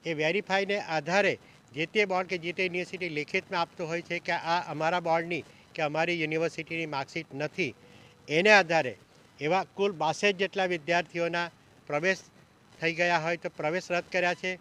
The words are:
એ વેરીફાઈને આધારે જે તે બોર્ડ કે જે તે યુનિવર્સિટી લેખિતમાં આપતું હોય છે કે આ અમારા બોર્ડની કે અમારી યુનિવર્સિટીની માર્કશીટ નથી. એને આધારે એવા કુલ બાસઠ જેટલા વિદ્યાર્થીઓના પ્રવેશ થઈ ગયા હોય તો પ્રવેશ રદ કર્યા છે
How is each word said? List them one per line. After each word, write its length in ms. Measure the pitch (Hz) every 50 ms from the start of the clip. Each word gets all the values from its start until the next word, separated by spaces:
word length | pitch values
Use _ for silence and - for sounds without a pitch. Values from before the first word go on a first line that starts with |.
| _
એ 60 | 165 165
વેરીફાઈને 600 | 147 151 156 170 208 208 - 185 196 196 190 202 208
આધારે 540 | - - 160 156 147 151 175 196 202 190 131 - - - - - - - -
જે 140 | 135 160
તે 160 | 160 - 220 208
બોર્ડ 220 | 190 185 185 185 170
કે 80 | 185 180
જે 140 | 156 170 175
તે 100 | - 190
યુનિવર્સિટી 460 | 185 170 180 180 170 - 180 185 175
લેખિતમાં 520 | 156 147 147 - - 190 175 - 196 180
આપતું 260 | 170 165 - - 180
હોય 160 | 156 165 170 170
છે 160 | - 170 170
કે 140 | - - 170
આ 280 | 165 - 160 170 175 165 -
અમારા 320 | 156 147 156 160 175 180
બોર્ડની 420 | 170 170 160 165 170 170 175 151 113 - - - - - -
કે 100 | - 156
અમારી 380 | 147 147 156 165 170 175 170
યુનિવર્સિટીની 680 | 156 151 156 160 165 165 - - 160 - 165 165 165
માર્કશીટ 480 | 156 151 135 139 - - 170 160 - -
નથી. 400 | 135 147 151 - - 180 131 101 - - - - - - - - - - -
એને 220 | 147 160 185 214
આધારે 440 | 214 202 185 156 165 160 147 127 104 - - _ - - - - - -
એવા 260 | 139 151 170 190 180 - _
કુલ 180 | - 196 202 202
બાસઠ 460 | 151 156 156 151 - - 208 202 180
જેટલા 280 | 196 185 - 196 190
વિદ્યાર્થીઓના 840 | 185 180 170 143 147 170 170 175 - - 170 170 170 170 175 175 170 - - - - - - -
પ્રવેશ 360 | - 147 147 160 185 190 180 - - _ - - _ _ _ _ _ -
થઈ 220 | - - 165 170
ગયા 240 | 160 175 175 170 165
હોય 180 | 156 165 175
તો 120 | 160 - 180
પ્રવેશ 380 | - - 156 151 165 185 175 -
રદ 160 | 180 175 175 - -
કર્યા 220 | 185 175 175 180
છે 180 | - - 185 185 175